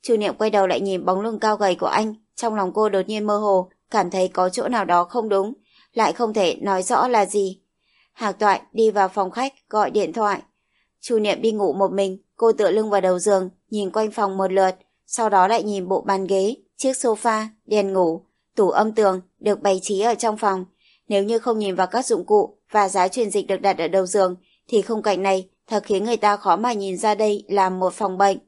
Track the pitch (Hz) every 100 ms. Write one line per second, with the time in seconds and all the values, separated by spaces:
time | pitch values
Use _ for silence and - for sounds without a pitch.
0 | - 226 202 - 220 202 190 139 196 185
1 | 180 185 220 214 220 214 202 180 180 -
2 | 220 214 _ - 233 214 185 214 214 196
3 | 190 214 208 208 208 190 185 _ _ 220
4 | 180 190 185 185 185 180 - 240 - 175
5 | 175 247 220 196 202 262 _ _ _ -
6 | 196 170 226 214 175 - 202 190 185 247
7 | 190 220 190 208 196 185 _ _ _ _
8 | _ - 220 196 208 185 - 214 220 202
9 | 190 - 190 214 269 _ _ 214 160 214
10 | 165 226 208 190 - _ _ _ _ _
11 | - 226 208 180 226 214 190 185 190 190
12 | 196 190 _ - 233 220 196 202 220 202
13 | 185 180 185 196 185 _ _ 214 190 220
14 | 214 214 202 190 190 190 185 185 _ _
15 | _ - 220 202 185 226 208 202 180 190
16 | - 190 185 196 196 269 _ - 262 262
17 | 240 214 233 220 220 _ - 214 196 190
18 | 175 165 _ _ _ - 190 - 220 220
19 | 202 190 - _ 208 208 202 190 185 196
20 | 226 226 233 214 214 190 180 _ _ _
21 | _ 202 202 226 247 220 202 185 185 233
22 | 254 208 180 208 - _ _ 220 190 190
23 | 185 254 214 202 185 190 196 175 165 190
24 | 180 208 185 180 _ _ - 226 190 220
25 | 214 185 196 190 185 _ _ 208 208 196
26 | 214 226 208 247 302 175 240 220 196 180
27 | 214 208 214 208 - 202 185 185 185 180
28 | 202 185 196 190